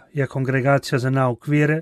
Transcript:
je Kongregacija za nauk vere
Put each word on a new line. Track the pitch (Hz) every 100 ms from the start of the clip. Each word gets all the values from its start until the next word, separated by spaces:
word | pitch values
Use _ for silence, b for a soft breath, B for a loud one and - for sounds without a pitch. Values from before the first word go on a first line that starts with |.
| -
je | 151 135
Kongregacija | 139 131 135 131 139 - 139
za | 127
nauk | 135 131 117 -
vere | 147 147 156